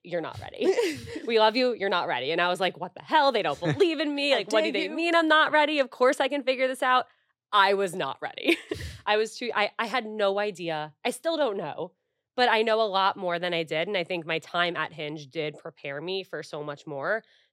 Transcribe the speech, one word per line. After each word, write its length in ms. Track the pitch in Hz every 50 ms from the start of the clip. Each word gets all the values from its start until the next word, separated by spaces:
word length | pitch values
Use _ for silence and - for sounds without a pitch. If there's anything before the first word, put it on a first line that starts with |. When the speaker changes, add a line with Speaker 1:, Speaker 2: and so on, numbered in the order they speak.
| -
Speaker 1:
you're 180 | 175 175 170
not 180 | 156 135 - -
ready. 280 | - - - - 247 359
Speaker 2:
<laughs> 540 | 415 480 453 339 294 240 240 466 466 403 -
Speaker 1:
We 140 | 247 233 220
love 160 | 214 220 214
you. 180 | 254 254 247 226
You're 160 | 175 190 196
not 180 | 190 175 135 170
ready." 240 | 143 123 127 143
And 80 | 165 175
I 80 | 175 180
was 120 | 180 175
like, 200 | 190 175 - -
"What 140 | 175 180 -
the 80 | -
hell? 300 | - - 330 311 277 277
They 100 | 240 214
don't 180 | 170 156 143 -
Speaker 3:
<laughs> 80 | 175 160 143 -
Speaker 1:
believe 220 | 392 339 311 277
in 140 | 320 294 285
me. 160 | 285 285 285
Speaker 2:
How 80 | 262 226
Speaker 1:
Like, 140 | 190 202
what 120 | 220 214 214
do 80 | 226
Speaker 2:
dare 80 | 247 202 302
Speaker 1:
they 60 | 240
Speaker 2:
you? 60 | 214
Speaker 1:
mean 200 | 320 330 339 330
I'm 120 | 339 320 311
not 240 | 311 311 302 -
ready? 280 | 302 302 294 294 311 285
Of 100 | 262 240
course 300 | - - 247 254 277 -
I 80 | 277 262
can 160 | 285 285 247
figure 240 | 262 262 240 262 254
this 160 | 262 - 277
out." 240 | 254 254 254 - - _ _ _ _ _ _ _ -
I 220 | - 202 196 196 202
was 220 | 196 196 180 170
not 220 | 185 147 135 - -
ready. 360 | - - - - - 294 330 - - - - -
<laughs> 240 | - - - - - 202
I 100 | 208 214
was 180 | 220 214 - -
too, 120 | 254 226 -
I, 160 | 208 208 - - -
I 80 | 233 208
had 180 | 269 254 214
no 320 | 214 214 214 202 196 196 202
idea. 540 | 208 208 185 180 170 165 160 151 151 151 - _ -
I 60 | 240
still 260 | 247 - - 330 330
don't 220 | 302 285 233 196 202
know 360 | 170 147 - - 160 - _ _ _ _ _ _ _ _ - 254
but 80 | 247 233
I 140 | 226 220 220
know 180 | 226 220 226
a 80 | 226 208
lot 280 | 185 190 190 196 - 202
more 200 | 185 175 170 170
than 160 | 180 180 175
I 80 | 165
did, 260 | 165 - 160 156 170 202
and 80 | 208
I 80 | 180 170
think 220 | - 185 170 151
my 140 | 165 160 160
time 360 | - - - 175 175 175 -
at 160 | 151 156 -
Hinge 360 | 156 160 156 147 156 156 147 131
did 320 | - 165 151 151 147 -
prepare 420 | - 165 - _ - 143 139 147
me 220 | 160 180 190 196 180
for 180 | - - 151
so 220 | 143 - 170 151 147
much 240 | 147 143 143 - 156
more. 360 | 147 139 139 180 208 226 - _ _ _ _ _